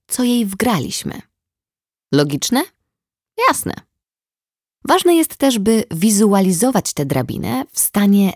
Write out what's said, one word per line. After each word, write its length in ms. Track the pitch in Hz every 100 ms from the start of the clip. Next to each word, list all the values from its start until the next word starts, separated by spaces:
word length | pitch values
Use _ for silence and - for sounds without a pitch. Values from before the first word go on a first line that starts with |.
| _
co 120 | -
jej 220 | 247 240 202
wgraliśmy. 760 | 190 247 185 - - - - - _ _ _ _ _ _ _ _
Logiczne? 500 | 139 143 151 - 247 339 _ _ _ _ _ _ - 494
Jasne. 260 | - - - _ _ _ _ _ _ _ _ _ _
Ważne 300 | - 359 359
jest 220 | 339 311 -
też, 220 | 277 233
by 260 | 196 226 -
wizualizować 1040 | 160 214 202 214 196 190 170 247 220 -
tę 140 | - 139
drabinę 580 | 135 123 - - 254 269
w 80 | -
stanie 520 | - 208 202 202 196